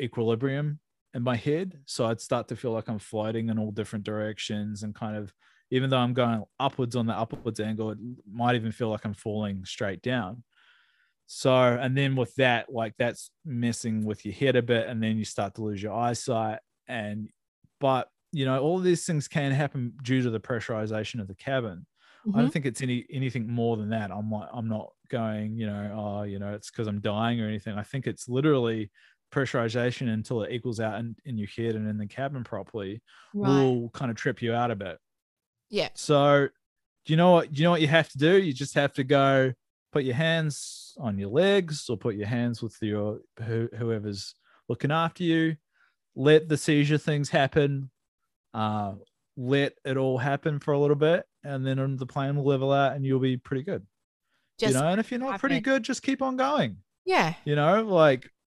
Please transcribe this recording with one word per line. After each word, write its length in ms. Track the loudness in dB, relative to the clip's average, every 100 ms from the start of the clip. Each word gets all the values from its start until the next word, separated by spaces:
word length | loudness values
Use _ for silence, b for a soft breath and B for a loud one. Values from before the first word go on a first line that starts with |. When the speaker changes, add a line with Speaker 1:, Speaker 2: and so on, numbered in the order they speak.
Speaker 1:
equilibrium 800 | -6 -2 0 0 0 -2 -4 -6 _ _ _
in 80 | -6
my 140 | -2 -2
head. 440 | 0 -2 -4 -10 -10
So 200 | -4 -2
I'd 140 | -2
start 280 | -2 -4 -4
to 80 | -6
feel 140 | -4
like 160 | -4 -4
I'm 120 | -8
floating 480 | -6 -4 -2 -2 -2
in 100 | -2
all 140 | -2
different 320 | -4 -6 -6
directions, 800 | -6 -4 -6 -6 -6 -6 -6 -8
and 100 | -10
kind 220 | -8 -8 -8
of, 180 | -10 -14 b b b
even 200 | -2 2
though 80 | 2
I'm 160 | 2
going 300 | 2 2 0 -4 -4
upwards 340 | -4 -2 -4
on 120 | -2 -2
the 60 |
upwards 440 | -2 -4 -6 -8 -4
angle, 300 | -4 -4 -4
it 80 | -6 -10 -16 -12
might 240 | -2 2
even 160 | 2 0
feel 160 | -4 -4
like 140 | -4
I'm 100 | -6
falling 500 | -8 -6 -4 -4 -6
straight 380 | -8 -6 -6 -4
down. 420 | -4 -2 -4 -8 -18 b b b b b b b -18
So, 260 | -2 4
and 420 | 6 6 4 0 0
then 200 | 0 0
with 180 | -2 2
that, 360 | 2 2 -2
like, 220 | -6 -4 -2
that's 320 | -2 -2 -10 _
messing 600 | -8 -2 -2 -2 -4 -2
with 200 | -2 -4 -8
your 80 |
head 220 | -2 2 2
a 60 |
bit, 260 | 2 0 0
and 140 | -2
then 160 | -2 -2
you 60 |
start 300 | -4 -4 -6 -4
to 60 |
lose 180 | -6 -4
your 120 | -6
eyesight. 680 | -2 -2 -2 -2 -2 -2 -6 -12 _ -10
And, 420 | -8 -6 -8 -10 _ _ _ _ -2
but, 300 | 2 2 0 _ _
you 120 | -4 0
know, 140 | 0
all 180 | 0 2
of 60 |
these 220 | 2 2 0
things 220 | -2 -2
can 240 | -2 0
happen 420 | 0 0 -2 -6 -6
due 200 | 0 2
to 80 | 2
the 100 | -2
pressurization 800 | -2 -4 -4 -4 -4 -4 -6 -8
of 80 | -10
the 60 | -10
cabin. 500 | -4 -4 -4 -8 -16 _ b b -2
I 60 | 2
don't 80 | 2
Speaker 2:
Mm-hmm. 20 |
Speaker 1:
think 160 | 2 -2
it's 160 | -2
any, 240 | -2 -2 -4
anything 380 | -4 -4 -2 -4
more 280 | 0 0 0
than 140 | -2
that. 200 | -2 -4
I'm 180 | -6 -6
like, 180 | -6 -8
I'm 160 | -8 -4
not 240 | -4 -6 _ _
going, 480 | -4 -2 -4 -6 -6
you 80 | -6
know, 260 | -6 -8 -6
"Oh, 260 | -6 -6
you 140 | -6 -6
know, 160 | -8
it's 160 | -10 -10
'cause 160 | -6 -4
I'm 140 | -2
dying," 400 | -2 0 0 0
or 80 | -4
anything. 280 | -6 -8 -10
I 60 |
think 240 | -8 -8 -8
it's 220 | -8 -4
literally 640 | 0 2 4 2 -2 -6 _ b b _
pressurization 800 | -4 0 0 0 0 -2 -2 -2
until 300 | -2 -2 -4
it 80 | -4
equals 280 | -6 -6 -4
out 200 | -4 -4
in, 160 | -8 -10
in 140 | -8 -6
your 100 | -6
head 260 | -4 -4 -2
and 120 | -4
in 100 | -4
the 80 | -6
cabin 380 | -6 -6 -6
properly 580 | -8 -10 -8 -8 -8 -10 -16 b b
Speaker 2:
Right. 400 | -2 2 4 4
Speaker 1:
will 160 | 2 -4
kind 200 | -6 -6
of 40 | -4
trip 260 | -4 -2
you 120 | -2
out 160 | 0 0
a 60 | -2
bit. 220 | -6 -12 _ _ _ _ _ _ _
Speaker 2:
Yeah. 200 | -4 -4
Speaker 1:
So 540 | -4 2 4 6 6 4 -4 _ _ _ _ 0
do 60 |
you 40 | 6
know 140 | 8
what, 200 | 8 6
do 80 | 2
you 40 |
know 80 | 4
what 80 | 4
you 60 | 6
have 200 | 4 4
to 80 | 2
do? 220 | 6 6
You 100 | 4
just 220 | 0 -2
have 180 | 0 2
to 100 | 2
go 480 | 2 4 6 6 4 0 _ _ _
put 120 | -2
your 120 | 0 0
hands 760 | 0 0 -2 -4 -10 -16 -18 -8
on 180 | -6 -4
your 120 | -2
legs 580 | 2 4 4 2 -4 -6
or 60 | -4
put 180 | -4 -4
your 120 | -2
hands 340 | -2 -2 -2
with 140 | -6 -6
your, 380 | -2 -2 -2 -4 -10 -12
who-, 260 | -6 -4 -4 -4
whoever's 560 | -4 -2 -4 -8 -10 -18 b b b
looking 240 | -2 0
after 320 | 0 0 -2
you. 320 | 0 2 2 -2 _ _ _ _ _ 0
Let 320 | 8 8 6
the 80 | 0
seizure 400 | 4 4 4 2
things 320 | 2 -2 2
happen. 600 | 2 4 4 2 2 -6 _ _ _ _ _ _
Uh, 420 | -4 -2 0 -4 -8 -16 _ _ -8
let 380 | 0 2 0 -4
it 120 | -4 -2
all 220 | 0 0
happen 420 | 0 -2 -2 -4
for 120 | 0
a 40 | 2
little 160 | 4 4
bit, 280 | 4 2 -2 _
and 220 | -10 -6 -2
then 300 | -2 -2 -4
the 100 | -6
plane 300 | -4 -2 0
will 80 |
level 280 | 2 4 4
out 220 | 4 4 2
and 80 | 0
you'll 140 | 2
be 160 | 2 0
pretty 240 | -2 -6
good. 220 | -4 -6 -8 _ _ _ _ _ _ -2
Speaker 2:
Just 60 |
Speaker 1:
You 100 | 2
know, 120 | 4 4
and 120 | 2
if 100 | 0
you're 100 | -2
not 180 | -4 -2
pretty 200 | 0 0
Speaker 2:
happen. 20 |
Speaker 1:
good, 220 | 2 2
just 180 | 0 -4
keep 200 | -2 0
on 140 | 0 0
going. 420 | 2 2 0 -2 -16 _
Speaker 2:
Yeah. 300 | 0 2 2 0
Speaker 1:
You 120 | -2 2
know, 280 | 4 4
like, 460 | 4 6 6 6 -2 _ _